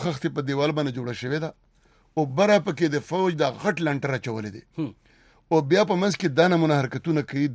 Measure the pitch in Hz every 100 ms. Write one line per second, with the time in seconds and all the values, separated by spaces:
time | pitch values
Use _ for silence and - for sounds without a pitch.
0 | 165 139 160 143 135 139 147 151 143 123
1 | 123 110 123 151 156 - _ _ _ _
2 | _ 160 143 135 208 208 190 127 156 143
3 | - 175 185 156 143 110 208 165 156 139
4 | 139 131 127 110 104 95 - - 139 -
5 | _ _ _ _ - 160 139 185 208 180
6 | 202 160 175 131 180 175 160 143 120 131
7 | 165 151 - 139 147